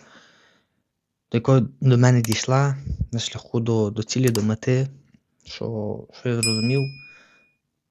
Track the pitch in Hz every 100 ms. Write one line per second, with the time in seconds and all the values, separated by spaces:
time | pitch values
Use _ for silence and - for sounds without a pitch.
0 | - - _ _ _ _ _ _ _ _
1 | _ _ _ 120 123 131 - - 135 120
2 | 127 123 117 113 - 131 143 139 139 -
3 | - 117 - 127 - 120 117 113 104 107
4 | 107 131 131 113 107 107 - 127 135 -
5 | _ _ _ _ - - 110 110 104 -
6 | - - 123 117 107 110 117 135 139 -
7 | - - _ _ _ _ _ _ _